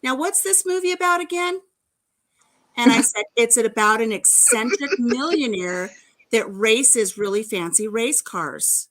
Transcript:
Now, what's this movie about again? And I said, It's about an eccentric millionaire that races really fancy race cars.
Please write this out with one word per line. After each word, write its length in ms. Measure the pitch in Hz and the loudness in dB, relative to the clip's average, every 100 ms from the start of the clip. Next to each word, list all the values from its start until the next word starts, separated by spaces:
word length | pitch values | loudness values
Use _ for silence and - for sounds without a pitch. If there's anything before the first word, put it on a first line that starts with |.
Now, 120 | 262 | -4
what's 280 | 262 339 381 | -2 -2 -2
this 220 | 381 392 370 | 0 0 0
movie 260 | 370 359 | 0 0
about 280 | 359 359 349 | 0 0 0
again? 400 | 349 349 349 381 _ _ _ _ _ _ _ _ _ _ _ - | -2 -4 -4 -6 _ _ _ _ _ _ _ _ _ _ _ 0
And 160 | 240 | 2
I 80 | 226 | 4
said, 240 | - 214 208 - | 2 -2 -6 0
It's 200 | 233 240 | 2 2
about 440 | 220 220 214 220 | 0 2 2 2
an 120 | 226 | 0
eccentric 800 | 202 - - - 240 233 403 277 392 | 0 0 4 4 4 0 -4 -2 -2
millionaire 920 | 240 247 302 339 262 196 180 180 185 - _ _ _ | -2 -2 0 0 0 -4 -4 -6 -8 -12 _ _ _
that 200 | 226 202 | -2 -2
races 640 | 196 220 226 269 247 202 208 | -2 2 4 4 2 0 -2
really 260 | 202 202 | -4 -4
fancy 440 | 214 196 170 175 214 | -4 -6 0 0 0
race 340 | 214 233 302 | -2 -2 -2
cars. 680 | - 190 156 151 - - - | -4 -8 -8 -4 -2 -4 -6